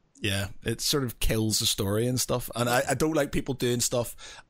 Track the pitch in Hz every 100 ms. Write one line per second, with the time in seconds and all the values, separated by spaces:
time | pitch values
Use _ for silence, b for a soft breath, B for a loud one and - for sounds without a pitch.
0 | _ - 101 98 101 - 113 113 - 147
1 | 123 - - 113 110 104 113 - 98 107
2 | 123 127 - 123 - 113 120 123 139 131
3 | 156 160 139 143 139 123 123 123 - 123
4 | 117 - B B